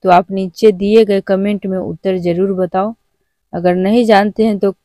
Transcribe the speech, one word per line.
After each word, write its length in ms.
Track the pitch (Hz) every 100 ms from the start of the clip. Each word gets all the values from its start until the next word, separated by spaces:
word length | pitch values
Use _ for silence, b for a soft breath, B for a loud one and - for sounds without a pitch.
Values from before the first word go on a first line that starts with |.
तो 60 | 190
आप 200 | 175 190
नीचे 420 | 190 190 - 220
दिए 320 | 180 202 220
गए 160 | 214 196
comment 460 | - 190 202 202 202
में 120 | 185
उत्तर 400 | 127 156 190 185
ज़रूर 360 | 175 170 196
बताओ। 400 | 185 180 190 208 226 _ _ _ _ _
अगर 220 | 170 175
नहीं 300 | 180 190 233
जानते 420 | 226 202 208 196 220
हैं 120 | 202
तो 160 | 202 -